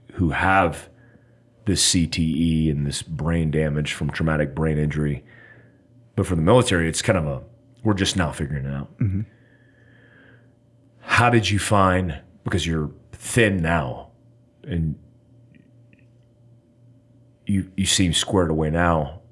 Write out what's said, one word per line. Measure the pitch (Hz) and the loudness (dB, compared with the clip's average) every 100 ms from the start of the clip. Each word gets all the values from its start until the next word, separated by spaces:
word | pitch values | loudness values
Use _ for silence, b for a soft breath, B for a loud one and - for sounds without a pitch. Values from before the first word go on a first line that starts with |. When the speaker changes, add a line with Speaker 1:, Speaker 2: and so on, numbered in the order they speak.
| - | -12
Speaker 1:
who | - 85 | -2 -2
have | 69 90 95 87 73 - - b b b b b _ - | 0 2 2 2 -2 -14 -20 b b b b b _ -2
this | 85 | 0
C | - 92 80 | 2 2 0
T | - 80 76 82 80 80 | 0 -2 0 0 2 0
E | |
and | 71 71 | 0 -4
this | 67 | -6
brain | - 78 76 85 80 | -8 -6 -2 0 0
damage | 76 78 73 73 | 0 0 -2 -4
from | - 76 | -6 -6
traumatic | - 80 78 73 69 | -2 -2 0 -2 -2
brain | 80 76 | -2 0
injury. | 76 73 76 67 - B B B B B B _ _ - | -2 -2 -4 -4 -10 B B B B B B _ _ -4
But | 92 | -2
for | 85 | 2
the | |
military, | 80 123 - 90 80 | 4 6 6 2 0
it's | 78 | -2
kind | - 92 | 0 0
of | 76 | -2
a, | 67 - - _ - | -6 -10 -20 _ -6
we're | 110 | -2
just | 95 92 95 | 0 0 0
now | 78 | -2
figuring | - 73 71 67 | -4 -6 -6 -6
it | |
out. | 69 - - | -8 -10 -4
Speaker 2:
Mm-hmm. | 107 95 107 b b b b b b b b b b b b b _ _ _ _ | -2 -2 -6 b b b b b b b b b b b b b _ _ _ _
Speaker 1:
How | - - 120 | -4 2 4
did | 120 98 | 4 2
you | 101 | -2
find, | - 104 95 92 92 71 - - | 2 4 4 4 0 -6 -12 -12
because | - 92 82 | -4 -2 -2
you're | 80 73 - - | -2 -4 -8 -20
thin | - - 127 110 95 | -16 -2 4 4 4
now | 82 85 64 - - _ _ _ _ _ | 0 0 -2 -8 -16 _ _ _ _ _
and | - 87 80 69 - _ _ - - - _ _ _ _ _ _ _ _ - _ _ _ - _ _ _ _ _ - | -8 -4 -4 -6 -12 _ _ -20 -20 -20 _ _ _ _ _ _ _ _ -20 _ _ _ -20 _ _ _ _ _ -4
you, | 98 90 - | -2 -2 -4
you | 95 | 0
seem | - 90 | 2 2
squared | 78 - 95 85 | 0 0 2 2
away | 80 78 | 2 0
now | 82 87 82 71 78 - | 2 4 2 0 -8 -20